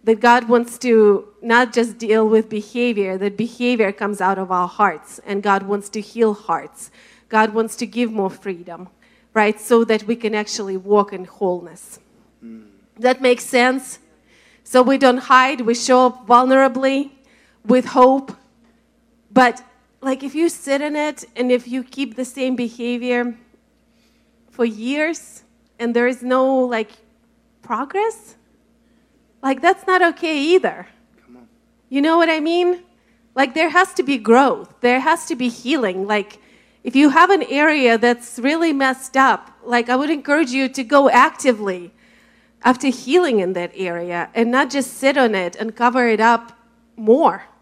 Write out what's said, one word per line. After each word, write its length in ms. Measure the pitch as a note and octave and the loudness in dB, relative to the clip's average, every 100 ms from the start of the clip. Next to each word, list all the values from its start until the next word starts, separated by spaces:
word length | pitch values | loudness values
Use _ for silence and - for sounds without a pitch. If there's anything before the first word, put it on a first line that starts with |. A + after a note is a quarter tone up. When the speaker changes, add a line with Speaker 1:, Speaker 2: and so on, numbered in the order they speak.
| G#3 | 0
Speaker 1:
That 140 | A3 | 2
God 280 | A#3 A#3+ A#3 | 4 2 4
wants 300 | A#3+ A#3+ - | 0 0 -6
to 500 | B3 A3+ G#3 G3+ - _ | 2 4 4 2 -2 _
not 320 | A#3 A#3 B3 | 0 2 2
just 240 | A#3+ A#3 G#3 | 0 -4 -6
deal 320 | G#3+ A3 A3 | -2 0 2
with 180 | A3 A3 | 2 0
behavior, 720 | G#3+ G#3 B3 A#3+ G#3 F#3+ F#3 | -8 -8 -4 -2 -2 -4 -4
that 180 | G3+ G3+ | -6 -6
behavior 560 | A#3 - B3 B3 G3+ | -8 -4 -2 0 -2
comes 300 | G3 G#3 G3+ | -2 -8 -4
out 160 | F#3 F#3+ | -2 -2
of 140 | F#3 | -4
our 160 | F3+ F3 | -4 -4
hearts, 520 | - G3+ D#3 - - - | 0 -2 -2 -14 -20 -10
and 160 | G3+ | -6
God 220 | G#3 G3 | 0 -2
wants 260 | G3 G#3 G3+ | -2 -8 -6
to 100 | A3 | -12
heal 360 | G3+ A#3 A3 G#3 | -12 -2 -2 -2
hearts. 560 | - E3 - - - _ _ _ _ | -6 -6 -6 -20 -20 _ _ _ _
God 280 | A3 G#3+ G#3+ | 0 0 0
wants 200 | A3+ - | -6 -6
to 100 | A3+ | -8
give 240 | G#3+ A#3+ | -4 -4
more 180 | A3 F#3+ | -2 -6
freedom, 600 | F#3+ G3+ F3 F3 E3+ F#3 _ _ _ _ | -6 -12 -12 -14 -18 -20 _ _ _ _
right? 260 | A3 G#3+ G#3+ | 0 0 -2
So 240 | - A#3 A3+ | 0 2 2
that 180 | G#3+ | -2
we 120 | G#3 A#3 | -2 -6
can 200 | A3+ G#3+ | -4 -4
actually 420 | G#3 - G3 F#3+ | -6 -8 -8 -8
walk 340 | F#3 G#3 G3+ | 0 0 0
in 140 | F#3+ F#3 | -6 -16
wholeness. 760 | - G3 F3+ E3+ E3+ - - _ _ _ _ | -6 -4 -4 -10 -20 -20 -20 _ _ _ _
Speaker 2:
Mm. 240 | A#2 A2+ G#2+ _ _ _ | -20 -20 -20 _ _ _
Speaker 1:
That 200 | A#3+ B3+ | -2 0
makes 260 | C4 B3 - | 0 0 0
sense? 520 | B3+ B3+ C4 C4 - _ _ _ _ _ _ | 2 2 0 -8 -20 _ _ _ _ _ _
So 200 | - B3+ | 0 2
we 160 | B3+ C4+ | 4 4
don't 180 | C4+ B3 | 4 2
hide, 440 | - B3+ C4 C#4 | 4 4 4 -2
we 120 | A3+ | -2
show 320 | A#3 - B3+ B3+ | -2 2 4 4
up 220 | B3 G3 | 0 4
vulnerably 840 | A#3+ B3+ C4+ C4+ B3+ C4+ C4+ C#4 _ _ _ _ _ G#3+ | 4 6 4 2 0 -2 -2 -6 _ _ _ _ _ 0
with 200 | B3+ B3 | 0 2
hope. 460 | C4+ B3+ C4+ C4+ - _ _ _ _ _ _ _ _ _ | 4 4 4 -2 -18 _ _ _ _ _ _ _ _ _
But, 320 | B3+ B3 A#3 - _ _ _ | 2 2 2 -16 _ _ _
like, 200 | C4+ C4+ | -6 -6
if 140 | C#4 D4 | -6 -2
you 140 | E4 | -2
sit 320 | - - C#4 | -2 -4 -4
in 140 | D4+ D4+ | -2 -4
it 300 | D4+ D4 - - | -4 -6 -16 -6
and 160 | B3 | 0
if 160 | B3 B3 | 0 -2
you 160 | B3+ | -10
keep 320 | B3+ - C4+ A3 | -10 -10 -10 -8
the 100 | B3+ | -12
same 300 | C#4 C4 B3+ | -6 -4 -4
behavior 800 | A#3+ A#3 A#3+ B3 B3 B3 B3 A#3 _ _ _ _ _ _ _ _ _ _ _ | -6 -6 -6 -6 -4 -2 -4 -8 _ _ _ _ _ _ _ _ _ _ _
for 140 | - A#3+ | -4 -4
years 800 | G#3 A#3 C#4+ D#4 D#4+ - - _ _ _ _ | -4 -8 -4 -4 -6 -12 -20 _ _ _ _
and 160 | A#3+ A#3+ | -4 0
there 120 | A#3+ | -2
is 140 | B3+ | -2
no, 380 | B3 B3+ C4 C4 | -2 0 2 2
like, 320 | B3+ A#3 A3 _ _ _ _ _ _ _ | 0 -2 -6 _ _ _ _ _ _ _
progress, 720 | - A3+ C#4 F#4+ A4 G#4+ - _ _ _ _ _ _ _ _ _ _ _ C4+ | -10 -8 -6 -4 -4 -6 -20 _ _ _ _ _ _ _ _ _ _ _ -4
like, 160 | C4+ | 0
that's 240 | E4+ F#4+ - | 0 0 0
not 160 | F#4 | 2
okay 380 | F4 E4 E4 D4+ | 2 0 -4 -4
either. 480 | C#4+ F#4 A#3 D#3+ F#3 _ _ _ | 2 2 2 -6 -18 _ _ _
Speaker 2:
Come 140 | _ - | _ -20
on. 100 | A#2+ _ _ _ _ | _ _ _ _ _
Speaker 1:
You 120 | C4+ | -2
know 160 | D4 E4 | 2 2
what 140 | E4 | 2
I 80 | D#4 | 0
mean? 420 | D4+ E4+ F4 F4+ - _ _ _ _ - | 0 0 0 -2 -8 _ _ _ _ -2
Like, 180 | C4+ | -2
there 160 | C4+ D#4+ | 0 0
has 240 | D#4+ F#4 | 2 0
to 80 | - | -2
be 160 | C4+ C4+ | -4 -2
growth. 560 | G#3+ A#3 C4+ E3 - _ | 4 4 4 0 -8 _
There 180 | A#3+ B3+ | 0 0
has 280 | C4+ E4 - | 0 -2 -4
to 80 | D4 | -6
be 140 | B3 | -6
healing. 580 | A#3 A#3+ D4+ A3 F#3 G3 | -6 -4 -2 -2 -4 -4
Like, 320 | G#3+ G3+ - _ _ _ _ | -4 -4 -16 _ _ _ _
if 120 | - C4 | -4 4
you 140 | D4 | 4
have 200 | C#4+ F4+ | 6 4
an 140 | F#4+ | 4
area 560 | D4 C4+ D4+ D4+ B3+ A3+ | 0 0 2 2 2 4
that's 400 | A#3+ A#3+ - - | 2 0 -6 -6
really 340 | B3 E4 E4 | -4 0 -2
messed 420 | C#4 C4+ C4 - C4 | 0 -2 -2 -4 2
up, 360 | C4+ G3+ - _ | 2 2 -6 _
like, 240 | - A#3+ A#3 | -4 -4 0
I 80 | B3+ | -2
would 120 | D4 | -2
encourage 400 | D#4 C4+ D4 C#4+ | -4 -2 -2 0
you 180 | C4 C4+ | -2 -4
to 140 | C4 | -4
go 280 | A#3 C#4+ C#4 | 0 4 4
actively 800 | A#3+ D4+ - C4+ A3 G3+ F3+ F3 _ _ _ _ _ _ _ | 6 4 2 -2 0 -4 -8 -10 _ _ _ _ _ _ _
after 240 | A#3+ B3 C#4 | 0 0 -2
healing 520 | B3 - E4 F4 A3 | -4 0 0 2 0
in 140 | F3+ | -2
that 180 | F#3 F3 - | -4 -8 -8
area 560 | F#3 E3+ F3 F3 E3+ | -8 -8 -8 -8 -6
and 160 | - A#3 | -2 0
not 220 | B3 C#4 | 0 -2
just 240 | C#4 C4 - | -4 -6 -4
sit 200 | C4+ C#4+ | -2 0
on 200 | B3 G3+ | 0 0
it 200 | F3+ - | -4 -8
and 180 | A3+ - | -12 -2
cover 320 | A#3+ B3 A#3+ | -2 0 0
it 120 | G#3+ | 2
up 320 | A3+ A#3 A#3 - _ _ _ - | 2 2 -2 -20 _ _ _ -8
more. 480 | G#3+ B3+ D4 F#3 - _ | 2 4 4 0 -12 _